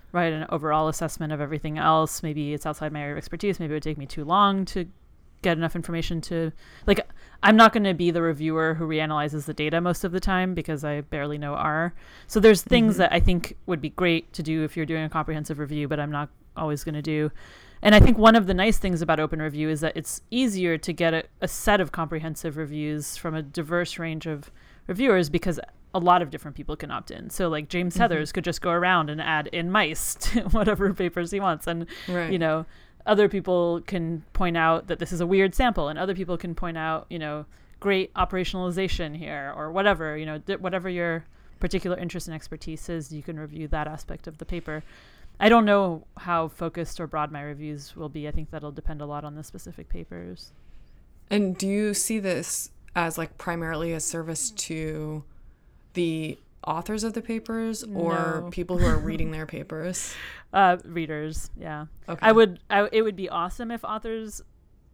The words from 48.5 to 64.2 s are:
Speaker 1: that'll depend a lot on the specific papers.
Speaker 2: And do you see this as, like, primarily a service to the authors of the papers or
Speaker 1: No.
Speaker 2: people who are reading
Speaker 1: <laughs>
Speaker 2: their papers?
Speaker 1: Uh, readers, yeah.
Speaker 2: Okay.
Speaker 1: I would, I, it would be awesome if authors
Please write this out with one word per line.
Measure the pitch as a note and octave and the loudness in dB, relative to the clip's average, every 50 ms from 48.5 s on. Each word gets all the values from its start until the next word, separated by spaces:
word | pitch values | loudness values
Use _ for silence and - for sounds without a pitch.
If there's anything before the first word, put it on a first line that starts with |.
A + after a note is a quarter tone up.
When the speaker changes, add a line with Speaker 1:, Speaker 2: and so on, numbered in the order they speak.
Speaker 1:
that'll | - D#3+ D3 D3 C#3+ | -10 -12 -12 -12 -10
depend | C#3 D3+ - D#3+ D3 | -8 -6 -6 -6 -6
a | D3 | -8
lot | D3 D3 D3 D3 | -10 -10 -10 -10
on | D3+ D3 | -10 -12
the | D3+ D#3 | -14 -16
specific | - - F#3 - E3+ F3 - D#3+ - | -16 -16 -18 -16 -16 -16 -14 -10 -8
papers. | - F3 E3 - F3+ F3 F3 F3+ F3+ E3+ - - - - - - - - - - - - - - - - - - | -8 -8 -8 -10 -14 -14 -14 -14 -14 -16 -18 -20 -20 -20 -20 -20 -20 -20 -20 -20 -20 -20 -20 -20 -20 -18 -8 -2
Speaker 2:
And | - G#3 G#3 F#3+ F#3 | 0 0 0 0 -2
do | F3+ G3 | -2 -2
you | G3 G3 G#3 G#3+ G#3+ G3+ | -2 0 0 0 0 -2
see | G3+ - - A3+ A3 | -2 -2 -2 -4 -4
this | G3 F#3+ F3+ C3+ E3+ - - - - - - - - - - | -2 -2 -2 -2 -4 -6 -6 -8 -8 -10 -14 -20 -18 -8 -4
as, | F3+ E3+ E3+ D#3 | -2 -2 -2 -2
like, | - E3 D#3 - - | -6 -8 -8 -10 -10
primarily | - - E3+ E3+ E3 D#3+ E3 D3+ E3 E3+ E3 | -6 -6 -4 -4 -4 -4 -4 -4 -4 -4 -4
a | D#3+ | -4
service | C#3+ - - E3+ D#3+ D#3+ E3 D#3 - - | -4 -6 -6 -6 -6 -6 -6 -6 -6 -6
to | A3 - - - E3 D#3+ D#3 D#3 D#3 D3+ D#3 D3+ D3+ D#3 D3 - - - - - - _ _ _ _ - _ _ - | -6 -8 -8 -6 -6 -6 -6 -6 -6 -6 -6 -6 -8 -8 -10 -12 -18 -20 -20 -20 -20 _ _ _ _ -20 _ _ -4
the | F#3 F3 E3 D#3+ D#3+ D#3 D#3 - - _ _ - - - | -2 0 0 0 -2 -4 -6 -8 -12 _ _ -20 -12 -6
authors | - D#3 D#3+ F3 - G#3+ A3 A3 | -4 -4 -4 -4 -4 -4 -4 -4
of | A3+ G#3 | -4 -4
the | A#3 A3+ | -6 -6
papers | - A3+ A3+ A3+ - A3+ A3+ A3+ A3+ A3+ A3 - | -6 -6 -6 -6 -6 -6 -4 -4 -4 -6 -8 -8
or | A3 G3+ F#3+ E3+ E3 E3 E3 D#3+ E3 D#3+ D#3+ E3+ | -8 -6 -4 -2 -2 0 0 -2 -2 -4 -4 -6
Speaker 1:
No. | F3 | -8
Speaker 2:
people | F3 - F3 F3 F#3 | -8 -8 -6 -2 2
who | F3 F3 | 2 4
are | F3 E3+ D#3+ | 4 4 2
reading | - - D#3+ D#3+ D#3+ D#3+ | 2 0 -2 -2 -2 -2
Speaker 1:
<laughs> | D#3+ | -2
Speaker 2:
their | D#3 D#3 | -6 -8
papers? | D#3 - - - - - D#3 D#3+ F3+ F#3 - - - - - - - - - - - - | -8 -10 -12 -10 -10 -10 -8 -6 -6 -6 -6 -8 -10 -12 -12 -14 -16 -16 -18 -12 -2 4
Speaker 1:
Uh, | F#3+ G3 F#3 F3+ F3+ - | 6 6 6 6 4 -2
readers, | - E3+ E3+ E3 D3+ D#3 D3+ D3+ D#3 D#3+ - - - - - | -6 -6 -6 -4 -4 -4 -6 -6 -6 -6 -8 -8 -10 -10 -12
yeah. | E3 E3 D3+ D3 D3+ D3+ - - - - | -10 -10 -10 -10 -12 -14 -16 -16 -12 -10
Speaker 2:
Okay. | E3+ E3 - | -6 2 6
Speaker 1:
I | A3 A3+ | 6 8
would, | A3 A3+ G#3 F3 E3 - - | 8 8 6 4 -2 -6 0
I, | - G3+ G#3 G#3 - | 2 2 2 2 2
it | A3 | 2
would | A3+ A3 G3+ | 2 2 0
be | F3 F#3+ - | -4 -6 -6
awesome | - E3+ E3+ F3+ F#3 - A#3+ A3+ | -4 -4 -4 -4 -6 -8 -10 -8
if | A#3 A3+ - | -8 -8 -8
authors | - G#3+ A3 - A3+ A3 A3+ | -8 -8 -8 -8 -8 -8 -8